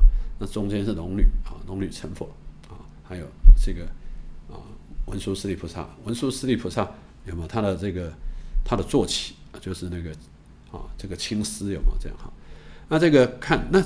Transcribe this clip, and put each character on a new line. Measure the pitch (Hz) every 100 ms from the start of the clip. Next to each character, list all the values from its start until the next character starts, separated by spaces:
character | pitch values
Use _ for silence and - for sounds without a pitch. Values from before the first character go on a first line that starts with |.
| - - - -
那 | 98
中 | 110 98
间 | 104 101
是 |
龙 | 85 87 98
女 | - -
啊， | - - 95
龙 | 95
女 | 95
成 | - 80 -
佛 | - - - - -
啊， | 98 - -
还 | - 92
有 | 73 - - -
这 | -
个 | 87 82 - - - - - -
啊 | - - - - - -
文 | 101
殊 | 98 95
师 | 98
利 | 87
菩 | 82
萨， | 87 76 - 104
文 | 120
殊 | 135
师 | - 131
利 | 113
菩 | 92
萨 | 98 - - - - -
有 | 85
没 |
有 | 80
他 | 113
的 | 101 87
这 | 101
个， | 90 85 - - - - -
他 | - 110
的 |
坐 | - 139 92
骑 | - - - -
啊， | -
就 | 92
是 | 90 90
那 | 87
个 | 82 76 - - - - -
啊 | 87 - -
这 | 98
个 | 85
青 | - 107
狮 | 104 - 98
有 | 82
没 | -
有 | -
这 | 76
样 | -
哈？ | - - - - - - -
那 | 156
这 | 170
个 | 143 123 -
看， | - - -
那 | 185